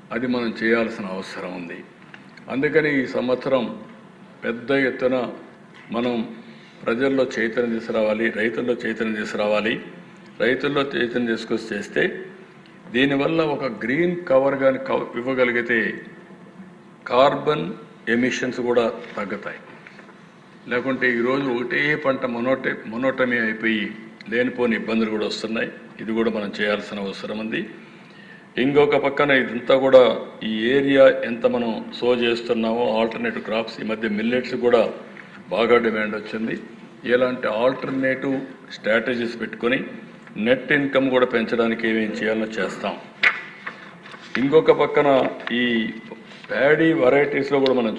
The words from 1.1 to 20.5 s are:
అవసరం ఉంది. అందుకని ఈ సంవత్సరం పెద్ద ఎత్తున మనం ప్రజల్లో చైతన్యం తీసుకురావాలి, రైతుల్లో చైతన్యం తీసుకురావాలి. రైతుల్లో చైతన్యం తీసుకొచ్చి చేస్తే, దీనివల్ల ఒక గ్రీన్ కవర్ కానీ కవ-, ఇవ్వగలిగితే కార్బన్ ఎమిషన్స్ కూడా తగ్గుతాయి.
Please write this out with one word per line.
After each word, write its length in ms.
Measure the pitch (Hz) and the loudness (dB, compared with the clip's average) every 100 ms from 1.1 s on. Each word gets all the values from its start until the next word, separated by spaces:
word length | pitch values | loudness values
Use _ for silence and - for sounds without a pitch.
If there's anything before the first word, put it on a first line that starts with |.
| 92 | -8
అవసరం 360 | 92 - 92 90 | -10 -10 -10 -10
ఉంది. 200 | 85 87 - - - - - - - | -10 -12 -16 -20 -20 -20 -20 -20 -8
అందుకని 360 | 123 147 156 151 139 | -2 2 2 2 0
ఈ 20 | 120 | 0
సంవత్సరం 500 | 117 123 123 143 131 110 - - - - - - - | -2 -2 -2 0 0 -2 -8 -16 -20 -20 -20 -20 -10
పెద్ద 260 | 113 117 120 139 131 | -8 -6 -2 0 0
ఎత్తున 300 | - 127 127 110 98 - - - - - 110 | 0 0 0 -2 -8 -18 -20 -20 -20 -8 -4
మనం 200 | 123 120 113 - - - - - | -2 -2 -4 -10 -18 -20 -20 -8
ప్రజల్లో 420 | 113 117 135 135 127 113 | -4 0 0 2 0 0
చైతన్యం 360 | 113 123 120 113 | -2 0 -2 -2
తీసుకురావాలి, 500 | 113 110 107 107 117 104 | -2 0 0 2 0 0
రైతుల్లో 340 | 113 113 123 | -2 -2 -2
చైతన్యం 420 | 120 107 110 110 107 | -2 -4 -4 -4 -4
తీసుకురావాలి. 540 | 107 104 104 104 110 135 - - - - - - | -6 -2 0 0 0 -4 -8 -18 -20 -20 -20 -2
రైతుల్లో 400 | 113 135 143 143 139 120 | 0 0 0 -2 -2 -2
చైతన్యం 320 | 120 123 117 | -2 -2 -2
తీసుకొచ్చి 360 | 110 - 113 - | -2 -2 -6 -4
చేస్తే, 300 | 101 101 - 190 - - - - - - - - 113 | -8 -4 -2 -2 -2 -12 -16 -20 -20 -20 -20 -6 0
దీనివల్ల 460 | 139 139 151 165 156 139 | 2 2 0 0 0 -2
ఒక 80 | 131 104 | -4 -4
గ్రీన్ 320 | 110 170 175 175 - | -2 0 0 -2 2
కవర్ 260 | 131 139 135 | 4 4 2
కానీ 180 | 135 131 - | 2 2 -2
కవ-, 180 | 127 117 123 | -4 -4 -6
ఇవ్వగలిగితే 600 | 127 131 123 120 117 117 101 - - - - - - - - - - - - | -4 2 2 2 0 0 0 -4 -12 -18 -20 -20 -20 -20 -20 -20 -20 -18 0
కార్బన్ 540 | 123 139 143 147 151 170 - - - - 120 | 4 4 4 -2 -2 -4 -8 -16 -12 -2 0
ఎమిషన్స్ 440 | 123 - 127 120 120 | 0 -2 -4 -4 0
కూడా 160 | 120 113 - - - | 2 2 -2 -10 -10
తగ్గుతాయి. 440 | 98 101 - - - - - - - - - - - | -8 -8 -10 -12 -16 -20 -20 -20 -20 -20 -20 -20 -20